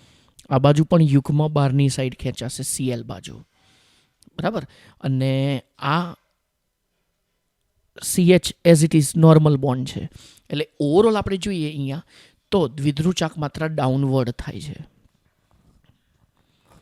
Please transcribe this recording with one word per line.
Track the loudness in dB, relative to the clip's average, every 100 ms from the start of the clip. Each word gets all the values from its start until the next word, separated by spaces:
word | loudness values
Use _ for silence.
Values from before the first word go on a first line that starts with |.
| _ _ _ _ -4
આ | 2
બાજુ | 4 2
પણ | 4 4
યુગ્મ | 4 2 0 -2 0
બહારની | 0 0 2 0
સાઈડ | -2 -6
ખેંચાશે, | -6 -10 -8 -10 -10
સી | -8 -6 -6
એલ | -6
બાજુ. | -10 -16 -16 -20 -20 _ _ _ _ _ _ _ _ -8
બરાબર? | -6 -6 -10 _ -20 _
અને | -4 -2 -2 -2 -2 -4 -8 -8
આ | -4 -2 -4 -12 _ _ _ _ _ _ _ _ _ _ _ _ _ _ _ _ _ -14
સી | -6 2 4
એચ | 4 2 0 6
as | 6
it | 6
is | 2 2 6
normal | 8 8 6 2
bond | 0 -4
છે. | -6 -10 -12 -14 -20 _ -10
એટલે | -8 -8 -4
overall | 0 2 4 2
આપણે | -4 -6
જોઈએ | -4 -4 -6
અહીંયા | -6 -8 -8 -12 _ -20 _ -4
તો | -2 -2
દ્વિધ્રુવ | -2 -4 0 -2
ચાક | -2 -4 -6
માત્રા | -8 -6 -6
ડાઉનવર્ડ | -2 -2 0 0 0 -2
થાય | -6 -12 -14
છે. | -14 -16 -18 _ _ _ _ _ _ _ _ _ _ _ _ _ _ _ _ _ _ _